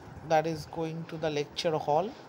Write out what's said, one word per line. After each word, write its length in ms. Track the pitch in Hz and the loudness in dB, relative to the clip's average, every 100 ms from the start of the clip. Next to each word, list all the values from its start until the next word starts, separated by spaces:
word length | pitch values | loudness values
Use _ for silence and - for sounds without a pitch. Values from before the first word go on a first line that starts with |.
| - - 156 | -16 -10 2
that 180 | 160 156 | 4 4
is 200 | 156 - | -2 -6
going 340 | - 160 160 165 | -4 -4 -4 -8
to 80 | 165 | -2
the 120 | 160 | 0
lecture 480 | 147 147 - 175 156 | 0 -2 0 2 2
hall 320 | - 147 202 - | 4 4 4 -4